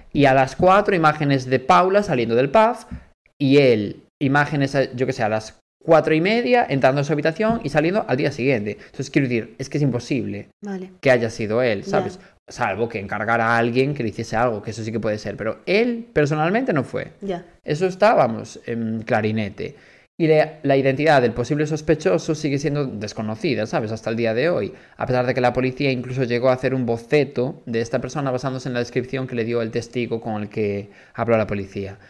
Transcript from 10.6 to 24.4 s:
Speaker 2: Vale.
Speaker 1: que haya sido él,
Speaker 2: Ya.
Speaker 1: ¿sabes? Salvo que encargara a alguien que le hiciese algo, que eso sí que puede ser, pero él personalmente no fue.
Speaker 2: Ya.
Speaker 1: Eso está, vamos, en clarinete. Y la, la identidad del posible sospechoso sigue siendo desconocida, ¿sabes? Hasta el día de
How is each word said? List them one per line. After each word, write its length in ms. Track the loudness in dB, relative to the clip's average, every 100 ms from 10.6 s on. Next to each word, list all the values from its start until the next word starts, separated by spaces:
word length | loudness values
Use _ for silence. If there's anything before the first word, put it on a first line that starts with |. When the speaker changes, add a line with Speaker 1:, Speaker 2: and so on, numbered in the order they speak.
Speaker 2:
Vale. 280 | -12 -12 -12 -2
Speaker 1:
que 100 | 2
haya 180 | 2 2
sido 320 | -4 -4 0
él, 220 | 0 -2
Speaker 2:
Ya. 60 | -2
Speaker 1:
¿sabes? 300 | -4 -4 -8 -20 _ -16
Salvo 400 | -6 -4 -2 -4
que 120 | -6
encargara 480 | -8 -6 0 0 2
a 100 | 2
alguien 380 | 2 2 0 0
que 80 |
le 60 | -6
hiciese 260 | -6 -4 0
algo, 260 | 0 -2
que 80 | -8
eso 120 | -8
sí 80 | -6
que 80 | -4
puede 180 | -2 -4
ser, 180 | -6 -8
pero 260 | -6 -6 -2
él 420 | 0 0 -4 -4
personalmente 600 | 0 0 2 0 0 0
no 100 | -2
fue. 300 | -2 -6 -8 -12
Speaker 2:
Ya. 220 | -8 -8 -10 _
Speaker 1:
Eso 240 | -6 -2 -2
está, 260 | 2 4
vamos, 460 | 4 2 0 -10 -14 -8
en 340 | -6 -4 -6
clarinete. 760 | -2 0 0 -2 -4 -6 -12 -12 -20 _ _ -2
Y 100 | 4
la, 320 | 4 2 0
la 160 | 0 2
identidad 460 | 2 2 4 4
del 100 | 4
posible 320 | 0 -2 -2 -2
sospechoso 720 | -2 0 0 2 0 0 -4
sigue 240 | -2 -2
siendo 260 | -2 -2 -4
desconocida, 800 | -6 -10 -8 -8 -4 -2 -2 -2
¿sabes? 260 | -2 -4
Hasta 200 | -6 -4
el 40 | -2
día 200 | 0
de 140 | 0